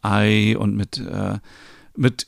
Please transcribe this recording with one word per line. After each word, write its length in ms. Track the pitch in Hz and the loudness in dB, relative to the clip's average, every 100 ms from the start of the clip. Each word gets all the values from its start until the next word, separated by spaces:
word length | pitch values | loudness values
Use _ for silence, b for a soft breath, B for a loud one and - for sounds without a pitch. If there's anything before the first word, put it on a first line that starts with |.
Ei 520 | 104 104 104 107 107 110 | 0 2 4 4 2 2
und 180 | 104 104 | 0 -2
mit, 240 | 101 - | -4 -8
äh, 400 | 92 98 98 101 B B B B B - | -8 -6 -6 -6 B B B B B 0
mit 320 | 127 123 | 0 0